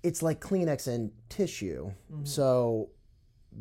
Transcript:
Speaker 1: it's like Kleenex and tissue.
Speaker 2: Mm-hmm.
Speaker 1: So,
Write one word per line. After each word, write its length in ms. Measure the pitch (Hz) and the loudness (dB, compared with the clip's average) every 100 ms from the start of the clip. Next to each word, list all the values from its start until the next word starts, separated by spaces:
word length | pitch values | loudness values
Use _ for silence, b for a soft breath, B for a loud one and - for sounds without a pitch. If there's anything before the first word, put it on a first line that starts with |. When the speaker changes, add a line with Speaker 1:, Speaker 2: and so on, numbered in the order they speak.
Speaker 1:
it's 200 | 175 165 | -2 0
like 180 | 165 156 | 0 0
Kleenex 460 | - 196 165 135 135 | 0 2 2 0 0
and 240 | 120 110 - - | -2 -2 -8 -8
tissue. 640 | - 185 - 92 65 87 95 - | -2 -2 -2 -6 -4 -8 -10 -12
Speaker 2:
Mm-hmm. 140 | 151 | -8
Speaker 1:
So, 640 | 143 143 135 127 117 113 - - - - _ _ - 107 | -4 2 4 4 4 0 -2 -10 -20 -20 _ _ -18 -10